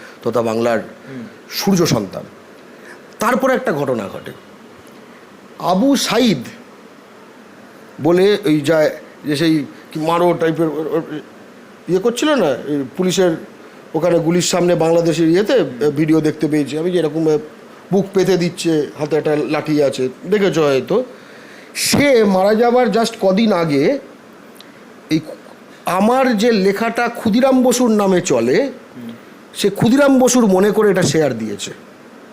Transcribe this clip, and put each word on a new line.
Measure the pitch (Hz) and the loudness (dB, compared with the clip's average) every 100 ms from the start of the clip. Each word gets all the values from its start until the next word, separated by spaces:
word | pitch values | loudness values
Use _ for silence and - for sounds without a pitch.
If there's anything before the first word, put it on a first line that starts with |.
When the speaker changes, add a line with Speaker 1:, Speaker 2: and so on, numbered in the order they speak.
| - - | -18 -12
Speaker 1:
তথা | 120 117 | -6 -2
বাংলার | 113 113 120 110 | -2 -2 -2 -2
Speaker 2:
হুম। | 95 - 127 135 110 - - | -6 -14 -18 -16 -16 -18 -16
Speaker 1:
সূর্য | - - 190 165 | -8 -2 0 0
সন্তান। | 131 98 - - - - - - - - - - - | -2 -4 -10 -16 -20 -20 -20 -20 -20 -20 -20 -18 -6
তারপরে | 214 247 269 | -2 0 0
একটা | 254 254 | 0 -2
ঘটনা | 156 139 120 98 | -4 -2 -4 -6
ঘটে, | - - - - - - - - - - - - - - - | -10 -14 -18 -20 -20 -20 -20 -20 -20 -20 -20 -20 -20 -20 -8
আবু | 156 185 269 277 | -2 2 2 2
সাইদ | - 214 247 156 113 - - - - - - - - - - - - - - - | 0 0 2 0 -4 -16 -20 -20 -20 -20 -20 -20 -20 -20 -20 -20 -20 -20 -20 -4
বলে | 139 175 196 202 | 0 2 4 2
ওই | 160 151 | 0 0
যা, | 139 165 151 - - - | 2 2 0 -2 -14 -14
যে | - 143 | -6 -2
সেই | 165 160 127 - - | 0 0 -2 -12 -14
কি | 160 | -8
মারো | 156 170 175 165 | -2 0 2 2
টাইপের | 165 156 165 | 0 -2 -2
ওর, | 147 156 | -4 -4
ওর | 151 156 151 - - - - - - - | -4 -6 -10 -14 -20 -20 -20 -20 -16 -4
ইয়ে | 180 | -2
করছিল | 233 233 302 | 0 0 0
না, | 285 170 | 2 2
এই | 95 - 147 131 - | -2 -4 -4 -4 -4
পুলিশের | 185 170 180 165 - - - - - | -2 2 0 0 -8 -20 -20 -20 -10
ওখানে | 160 175 170 | -4 0 0
গুলির | 156 180 | 2 0
সামনে | 165 185 175 | 0 0 2
বাংলাদেশের | 175 160 170 170 156 160 | 2 2 2 2 2 2
ইয়েতে, | 170 208 | 2 2
এ, | 233 165 123 147 | 2 0 -2 -2
ভিডিও | 143 156 160 | 0 2 2
দেখতে | 151 151 156 | 0 -2 -2
পেয়েছি | 151 139 147 | -2 -2 -4
আমি, | 170 | -2
যে | 180 | -2
এরকম, | 156 151 160 | -2 -2 0
এ, | 151 - - - - - | 0 -2 -18 -20 -20 -4
বুক | 185 196 | -2 0
পেতে | 196 180 185 | 0 2 2
দিচ্ছে, | 175 170 170 160 135 - | 0 -4 -2 0 -2 -6
হাতে | 147 151 | -4 -2
একটা | 151 151 | 0 -2
লাঠি | 127 151 147 151 | -2 -4 -2 0
আছে, | 139 120 127 - 175 | 0 0 -6 -6 -4
দেখেছো | 208 196 156 | 0 0 2
হয়তো। | 147 135 117 196 254 - - - - - - | 2 0 0 -2 -4 -10 -20 -20 -20 -20 -16
সে | - - - 285 247 | -8 -4 0 2 4
মারা | 208 185 196 | 4 2 2
যাবার | 214 240 240 240 | 2 2 2 2
just | 202 226 - | 0 -2 -2
কদিন | 196 190 226 | 0 2 2
আগে | 185 165 143 160 277 - - - - - - - - - - - | 2 0 2 0 0 -6 -20 -20 -20 -20 -20 -20 -20 -20 -18 -4
এই | 156 - - - - - - - | -4 -4 -14 -18 -20 -20 -14 -6
আমার | 175 208 254 262 220 | 0 2 2 2 2
যে | 240 | 2
লেখাটা | 220 190 196 226 226 240 | 2 2 0 -2 -2 -4
ক্ষুদিরাম | 240 226 208 269 262 | -4 -2 2 4 4
বসুর | 254 247 247 | 4 2 2
নামে | 214 202 180 | 2 2 2
চলে, | 175 131 117 160 | 2 0 2 2
Speaker 2:
হুম। | 277 - - - 117 - - - - | 0 -4 -18 -20 -18 -18 -20 -20 -18
Speaker 1:
সে | - 208 | -4 -4
ক্ষুদিরাম | 196 226 269 285 262 | 0 2 4 4 4
বসুর | 254 254 226 | 4 4 2
মনে | 185 202 | 2 2
করে | 202 208 | 2 2
এটা | 190 | 2
শেয়ার | 156 156 151 113 | 0 0 0 -2
দিয়েছে, | 110 101 - - - - - - - | -8 -8 -12 -14 -20 -20 -20 -20 -20